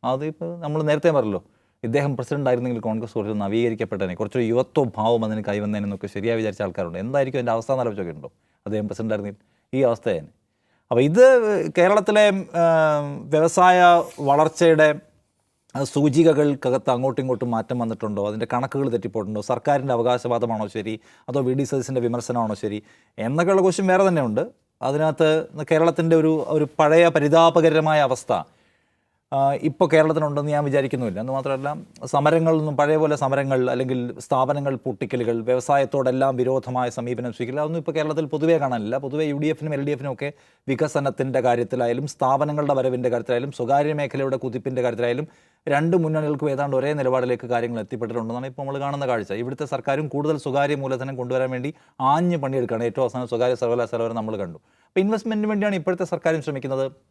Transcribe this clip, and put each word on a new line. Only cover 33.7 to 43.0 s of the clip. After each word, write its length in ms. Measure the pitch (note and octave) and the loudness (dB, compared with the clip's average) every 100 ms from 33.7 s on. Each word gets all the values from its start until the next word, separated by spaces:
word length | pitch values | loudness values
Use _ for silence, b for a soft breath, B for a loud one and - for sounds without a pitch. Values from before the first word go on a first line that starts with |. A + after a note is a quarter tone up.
അല്ലെങ്കിൽ 260 | B2+ B2+ B2+ B2 - - | -2 -2 -4 -6 -10 -4
സ്ഥാപനങ്ങൾ 480 | C3+ C3 D3 C#3 C3 - | 0 0 -2 -4 -6 -8
പൂട്ടിക്കലുകൾ, 500 | G#2 B2 C3 A#2 A#2 A2+ | -8 -6 -4 -2 -4 -2
വ്യവസായത്തോടെല്ലാം 840 | B2+ B2 C#3+ C3+ C#3+ B2+ C3 C3+ B2+ | -2 2 0 0 0 0 0 0 0
വിരോധമായ 480 | B2+ C3 B2 B2+ B2 A#2 | 0 0 -2 -4 -4 -6
സമീപനം 340 | A#2+ A#2+ B2 A2+ | -8 -6 -8 -8
സ്വീകരിക്കൽ, 260 | B2 C3+ | -8 -6
അതൊന്നും 180 | D3+ E3 | -4 -4
ഇപ്പോൾ 100 | D3+ D#3 | -4 -2
കേരളത്തിൽ 280 | D#3 D3+ D#3 | -2 -2 -2
പൊതുവേ 220 | D3+ D#3+ E3 | 0 2 2
കാണാനില്ല. 340 | C#3+ A#2+ G#2 B2+ | 2 -2 -4 -4
പൊതുവേ 220 | C3+ D3 D#3 | -4 -4 -2
യു 80 | C#3+ | -2
ഡി 60 | D3+ | -2
എഫിനും 220 | D#3 D3+ C#3+ | -2 -4 -4
എൽ 60 | C#3+ | -2
ഡി 40 | C#3 | -4
എഫിനും 160 | C#3 B2+ | -6 -6
ഒക്കെ 140 | C#3 - b b - | -8 -10 b b -6
വികസനത്തിൻ്റെ 760 | C3 D3+ D3 C#3 A2 C3+ C3 B2 | -2 0 0 -2 -2 -2 0 2
കാര്യത്തിലായാലും 600 | A#2+ A#2+ B2+ A#2+ B2 C#3+ | 2 0 -2 0 -2 -6
സ്ഥാപനങ്ങളുടെ 600 | - C3 C3+ D3 D3 C#3+ C#3 | -2 0 2 0 -2 0 0
വരവിൻ്റെ 320 | C3 B2+ | 0 0